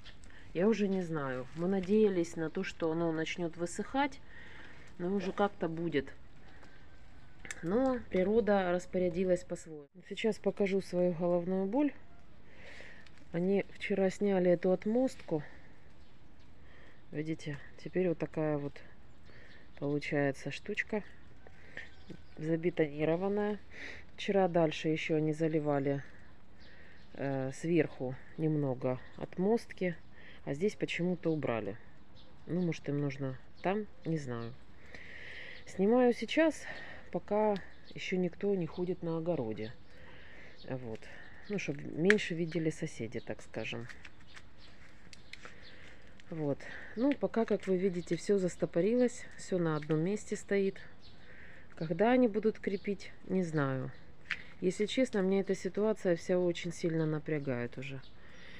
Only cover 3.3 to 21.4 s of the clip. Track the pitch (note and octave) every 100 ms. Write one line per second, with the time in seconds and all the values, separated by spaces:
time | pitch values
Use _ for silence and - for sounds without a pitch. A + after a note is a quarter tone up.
3.3 | - E3+ E3 F3 - - C4+ C#4+ - -
4.3 | - - - - - - - F3 G3+ F#3
5.3 | G3 G3+ G3+ E3+ E3 E3+ C#3 C3+ - -
6.3 | - - - - - - - - - -
7.3 | - - - E3 A3 C4 B3 - F#3 F#3
8.3 | A3 G#3+ G3+ F3+ F3+ - F#3 F3+ E3+ F#3
9.3 | F3+ - F3 E3 D#3 C#3+ F3+ - G3+ A3
10.3 | G3+ G3+ - G3 G3 - F3+ F3+ E3 F3
11.3 | F3 E3+ F#3+ F#3+ B3+ D4 - - - -
12.3 | - - - - - - - - - -
13.3 | E3+ F3+ G3 - - - G3 F#3+ - G3+
14.3 | F#3+ F3+ F3 F#3 F#3 G#3+ A#3 C4 - -
15.3 | D#3 - - - - - - - - -
16.3 | - - - - - - - - D#3 D#3
17.3 | D#3+ D3+ C#3+ - - D#3 F3+ F#3 D#3+ C#3+
18.3 | - D#3 D3 C#3+ - - - - - -
19.3 | - - - - - C#3+ D3 - D3+ C#3+
20.3 | C3+ - - - G#3 - G#3+ - - -
21.3 | -